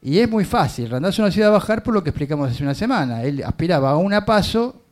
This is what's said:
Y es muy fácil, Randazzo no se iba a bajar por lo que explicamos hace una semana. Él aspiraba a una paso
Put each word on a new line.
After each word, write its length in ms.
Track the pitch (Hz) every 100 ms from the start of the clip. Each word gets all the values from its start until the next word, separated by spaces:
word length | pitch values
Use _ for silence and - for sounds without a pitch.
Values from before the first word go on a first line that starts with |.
Y 180 | 127 160
es 100 | 233
muy 140 | 220
fácil, 460 | 185 233 147 - 117
Randazzo 320 | 127 175 190
no 100 | 214
se 80 | 175
iba 80 | 208
a 40 |
bajar 300 | 208 - 220
por 120 | 220
lo 100 | 214
que 60 | 156
explicamos 420 | - 139 151 139
hace 100 | 120
una 140 | 139 135
semana. 480 | 214 254 135 117
Él 200 | 127 143 -
aspiraba 460 | - 165 165 135
a 40 | 147
una 300 | 190 202 202
paso 580 | 214 - 220 240 - _